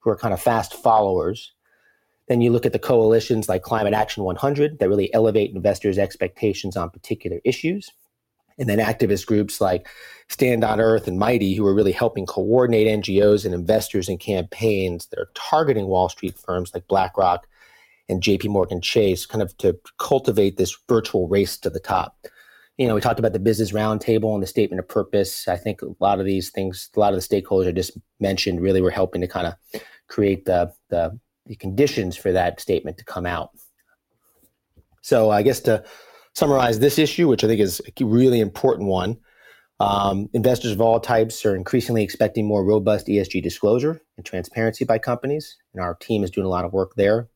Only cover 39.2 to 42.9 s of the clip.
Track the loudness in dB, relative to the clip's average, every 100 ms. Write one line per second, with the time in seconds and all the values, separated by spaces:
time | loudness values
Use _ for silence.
39.2 | _ _ _ -20 _ _ 0 2 0 -2
40.2 | -2 0 2 0 -2 0 4 2 2 0
41.2 | 0 0 -2 -2 0 -2 0 -2 -2 0
42.2 | -2 0 0 0 2 2 2